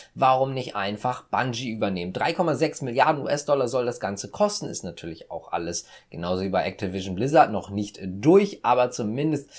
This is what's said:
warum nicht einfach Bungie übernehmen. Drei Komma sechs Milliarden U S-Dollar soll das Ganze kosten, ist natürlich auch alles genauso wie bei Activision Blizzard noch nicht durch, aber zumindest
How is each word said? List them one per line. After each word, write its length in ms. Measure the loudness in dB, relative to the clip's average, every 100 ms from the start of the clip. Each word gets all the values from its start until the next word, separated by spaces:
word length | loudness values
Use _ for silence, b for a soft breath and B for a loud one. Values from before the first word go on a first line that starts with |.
| B
warum 400 | 0 4 4 2
nicht 200 | -2 -6
einfach 500 | -4 -4 -4 -4 -6
Bungie 440 | -4 -2 0 -2 -6
übernehmen. 460 | -2 -2 -2 -4
Drei 180 | -2 -2
Komma 220 | 0 0
sechs 260 | 2 0 -2
Milliarden 420 | -4 2 2 2
U 60 | 0
S-Dollar 400 | -2 0 0 2
soll 160 | 0
das 160 | -2 -2
Ganze 300 | -6 -6 -8
kosten, 380 | 0 0 0 -6
ist 160 | -8
natürlich 460 | -10 -10 -12 -12 -12
auch 220 | -14 -6
alles 320 | -4 -4 -6 -8 B B
genauso 360 | -8 -2 -2
wie 40 | 0
bei 160 | 0
Activision 500 | -2 -4 -4 -4 -6
Blizzard 380 | -2 2 6 6
noch 160 | 4 -4
nicht 320 | -6 -6 -6
durch, 580 | -8 0 6 6 6 -2
aber 280 | 2 4 2
zumindest 600 | 0 -4 0 0 -2 -4